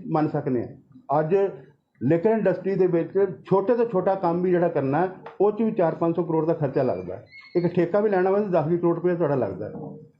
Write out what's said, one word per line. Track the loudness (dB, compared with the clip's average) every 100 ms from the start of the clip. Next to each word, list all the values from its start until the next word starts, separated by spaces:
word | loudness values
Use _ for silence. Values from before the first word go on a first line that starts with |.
| -4
ਮੰਨ | 0 0
ਸਕਨੇ | -2 -2 -2
ਹਾਂ? | -4 -12 _ -18 -2 -2
ਅੱਜ | 2 2 0 -4 -18 _ _ _
ਲਿਕਰ | 0 2 2
ਇੰਡਸਟਰੀ | 2 2 0 -2 0
ਦੇ | 2
ਵਿੱਚ | 2 0 0 0 -2 0
ਛੋਟੇ | 2 4 2
ਤੋਂ | 0
ਛੋਟਾ | 0 0 0
ਕੰਮ | 0 0
ਵੀ | 2
ਜਿਹੜਾ | 2 2
ਕਰਨਾ | 0 0 0
ਹੈ, | -2 -6 -12 0
ਉਹ | 0
'ਚ | 2
ਵੀ | 0
ਚਾਰ | 2 0 0
ਪੰਜ | 0 0
ਸੌ |
ਕਰੋੜ | 0 0 0
ਦਾ |
ਖਰਚਾ | 0 0 0
ਲੱਗਦਾ | 0 -2 -6 -12
ਹੈ। | -14 -20 -6 -2
ਇੱਕ | 0
ਠੇਕਾ | 0 0 2
ਵੀ | 2
ਲੈਣਾ | 2 2
ਹੋਵੇ | 0
ਤਾਂ | 2
ਦਸ | 0 2
ਵੀਹ | 0
ਕਰੋੜ | 0 0
ਰੁਪਏ | 0 0
ਤੁਹਾਡਾ | 0 0
ਲੱਗਦਾ | -2 -4 -10
ਹੈ। | -10 -14 -16 -20